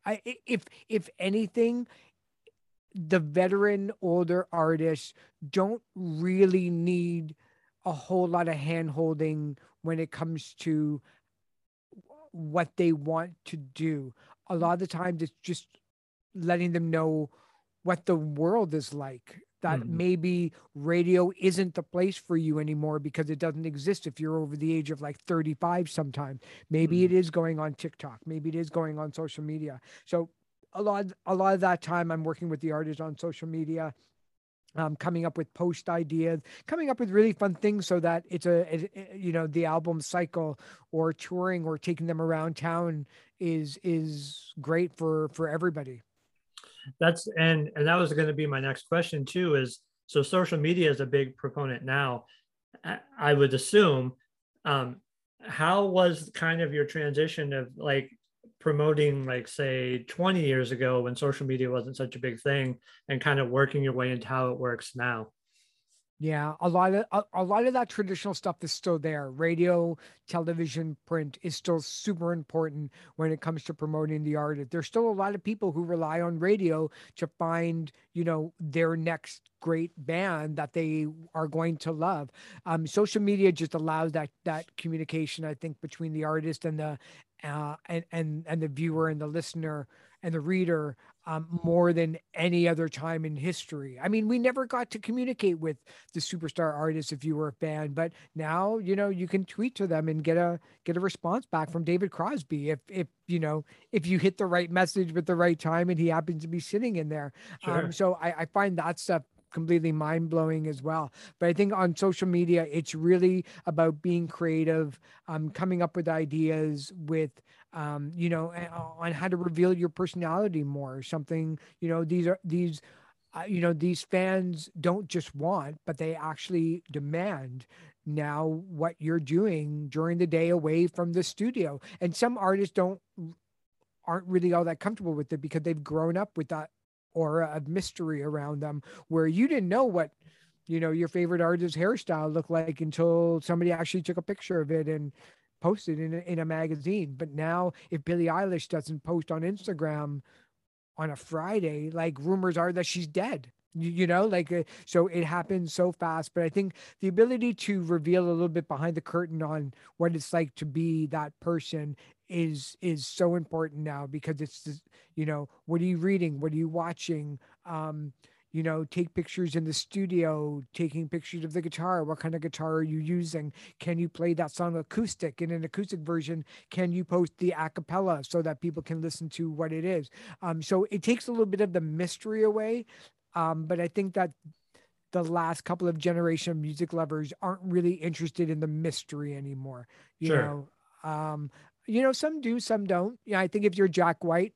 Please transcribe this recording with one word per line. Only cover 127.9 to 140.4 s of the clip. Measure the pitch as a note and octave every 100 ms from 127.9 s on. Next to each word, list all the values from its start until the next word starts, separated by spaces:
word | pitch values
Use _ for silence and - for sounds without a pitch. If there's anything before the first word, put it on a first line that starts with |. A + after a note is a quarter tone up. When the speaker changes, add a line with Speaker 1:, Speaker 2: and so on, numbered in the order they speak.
| _
Speaker 1:
now | - D3+ D3 D3
what | D#3+ D#3+ F#3+ D#3+ E3 E3
you're | D#3 E3
doing | C3+ E3 G#3+ D#3+ D3 D3+ D3
during | D#3 E3 E3+
the | F3
day | D#3+ E3+
away | F3 D#3 D#3+
from | F3 - F3
the | F3
studio. | F3 - A3+ B3 D#3+ C#3+ - -
And | F3
some | D#3 A#3+ A#3+
artists | F#3+ G3 G3
don't, | - F3+ F#3+ _ - E3 - _ _ _ _ _ _
aren't | - F3 F3+
really | F#3 F3
all | F3
that | E3 D#3+
comfortable | G3+ A3 F3
with | D3+ C#3+
it | D#3
because | D3 D#3+
they've | D#3+ D#3
grown | C#3 D#3 E3 E3+
up | G3+ -
with | D3
that | D#3 D#3 _ _ _ _
aura | E3 D#3 D#3+ D#3
of | D#3 C#3+
mystery | F3+ F3+ - D#3+ D3
around | D3 D3 C#3+ D3
them, | D3+ D3 - - -
where | E3 D#3+
you | E3 C4+
didn't | C#4+ F3+
know | A3
what, | B3+ F3 D#3 _ - _